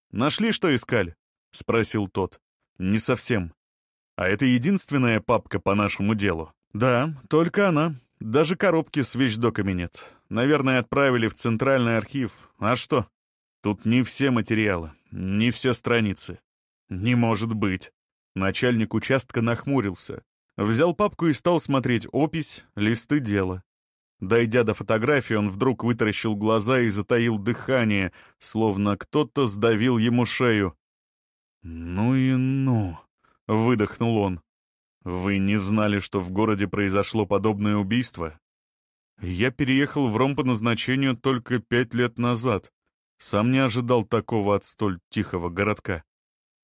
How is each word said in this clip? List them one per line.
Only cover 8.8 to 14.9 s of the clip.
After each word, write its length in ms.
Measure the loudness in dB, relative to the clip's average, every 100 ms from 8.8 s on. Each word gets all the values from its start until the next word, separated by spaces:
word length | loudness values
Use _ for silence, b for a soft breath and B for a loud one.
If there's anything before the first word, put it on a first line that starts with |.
| 0 -2
с 140 | -2 0
вещдоками 580 | 0 2 0 0 -2
нет. 400 | -2 -4 -10 -20 -20 _
Наверное, 500 | -2 2 2 2 0
отправили 480 | 0 0 2 2 0
в 60 |
центральный 640 | -2 -2 0 2 2 2 0
архив. 340 | -2 -4 -6 -8 -20 _
А 180 | -2 -2
что?" 320 | 0 -2 -2 _ _ _ _ _
"Тут 240 | -4 -2 0
не 180 | 2
все 280 | 0 0 0
материалы, 600 | 0 0 0 0 -2 -6